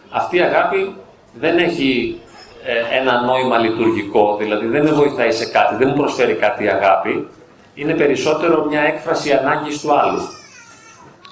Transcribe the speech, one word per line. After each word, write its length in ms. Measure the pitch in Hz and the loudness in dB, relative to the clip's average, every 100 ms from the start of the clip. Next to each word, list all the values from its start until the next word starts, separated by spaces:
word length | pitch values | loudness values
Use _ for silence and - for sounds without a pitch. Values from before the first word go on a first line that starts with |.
| - | -8
αυτή 260 | 120 - 175 | -6 -2 0
η 40 | |
αγάπη 540 | 156 - 180 196 196 - - - _ 120 | 2 2 0 0 -4 -8 -20 -20 _ -6
δεν 180 | 151 175 | -2 0
έχει, 600 | 165 - 135 123 113 - - - - - | 0 0 0 0 -2 -8 -16 -20 -20 -14
ε, 340 | 131 117 117 131 | -6 -4 -2 0
ένα 220 | 131 123 | 2 0
νόημα 380 | 123 127 127 117 | 2 0 0 0
λειτουργικό, 800 | 110 113 110 104 101 113 104 104 | 0 2 0 0 -2 2 2 0
δηλαδή 280 | 107 107 113 | -2 -2 -2
δεν 160 | 139 | 0
με 80 | 151 | 2
βοηθάει 420 | 147 143 - 117 | 2 2 2 0
σε 140 | - 120 | 0 0
κάτι, 280 | 117 - 107 | 2 0 2
δεν 120 | 135 | 2
μου 80 | 135 | 2
προσφέρει 380 | 139 - 120 | -2 0 0
κάτι 300 | - 104 101 | 2 0 0
η 40 | 104 | -2
αγάπη, 600 | 98 98 92 107 131 - - - - - | 2 4 2 2 -4 -6 -16 -20 -20 -20
είναι 200 | - 147 | -8 -4
περισσότερο 720 | 160 143 127 156 156 170 156 | 0 2 2 0 0 2 2
μια 160 | 147 151 | 2 0
έκφραση 520 | 151 - 165 139 143 | 0 -2 -4 -4 0
ανάγκης 480 | 135 135 151 147 147 | 0 2 -2 -4 -6
του 120 | 147 | 0
άλλου. 280 | 139 113 - - - - - - - 440 - - - - | 2 2 -2 -6 -12 -20 -20 -20 -20 -20 -20 -20 -20 -20